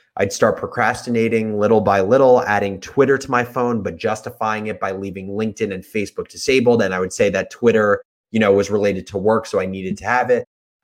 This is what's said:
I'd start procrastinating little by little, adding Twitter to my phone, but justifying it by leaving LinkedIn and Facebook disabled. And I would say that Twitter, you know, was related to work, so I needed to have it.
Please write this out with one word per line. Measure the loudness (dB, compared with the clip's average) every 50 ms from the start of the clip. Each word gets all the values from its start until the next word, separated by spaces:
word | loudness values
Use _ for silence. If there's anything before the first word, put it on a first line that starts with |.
| _ _ -4 -4
I'd | -4 -2 0
start | 0 2 2 0 0
procrastinating | -6 -8 -4 -2 -2 -2 -2 -4 -6 -4 -2 0 0 0 0 0 -2 -2 -2 0
little | 2 4 4 4
by | 4 4 2 2
little, | 2 4 4 4 6 6 6 4
adding | 4 2 0 0 0 -2 -6 -8
Twitter | -12 -6 0 2 2 2 2 0
to | -2 -2
my | -2 -2 -2
phone, | -2 -4 -4 -2 -2 -2 -2
but | -4 -6 -8
justifying | -4 -4 -4 -4 -4 -8 -12 -10 -6 -4 -4 -4 -4 -6 -8
it | -8 -6
by | -6 -6
leaving | -6 -6 -8 -8 -10 -10 -10 -8
LinkedIn | -6 -4 -4 -4 -4 -4 -6 -6 -6
and | -8 -12
Facebook | -8 -6 -6 -6 -6 -6 -10 -12 -10
disabled. | -10 -10 -2 2 2 4 4 4 4 4
And | 2 0 0
I | -2
would | -2 -2 0
say | 0 0 2
that | 2 0 -4 -4
Twitter, | -6 0 2 4 4 4 4 4 2 0 -2 _ _ _ _ _
you | 0 2
know, | 2 4
was | 4 2 2 2
related | 0 0 0 0 0 -2 -6 -8
to | -6 -2
work, | 0 2 2 0 0
so | -2 -4 -2
I | -2
needed | -2 -6 -8 -8 -8 -8 -8
to | -4
have | -2 0 0 2 0
it. | 0 -2 -2 _ _ _ _ _ _ _